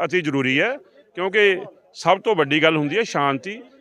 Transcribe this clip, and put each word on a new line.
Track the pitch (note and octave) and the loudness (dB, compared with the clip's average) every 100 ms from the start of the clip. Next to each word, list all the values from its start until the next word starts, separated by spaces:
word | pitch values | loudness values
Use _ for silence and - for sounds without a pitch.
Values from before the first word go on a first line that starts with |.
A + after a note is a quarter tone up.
| D#3+ | -2
ਅਤੀ | F3+ | -2
ਜ਼ਰੂਰੀ | D#3 C#3 B2+ C3+ | -2 -2 0 0
ਹੈ, | G3+ C#4+ _ _ _ - | 0 -4 _ _ _ -6
ਕਿਉਂਕਿ | F#3+ G#3 G#3 F#3 F#3+ - _ | -2 2 2 2 -6 -18 _
ਸਭ | - E3 G3 | -6 2 2
ਤੋਂ | A3+ F#3+ | 2 0
ਵੱਡੀ | C#3+ D3+ | 2 2
ਗੱਲ | D#3+ D#3+ | 2 2
ਹੁੰਦੀ | D3 F#3 | 0 -2
ਹੈ | |
ਸ਼ਾਂਤੀ। | A#3 E3 C#3+ C3+ F#3+ A3 C#4 _ | -4 -2 0 -2 -6 -14 -16 _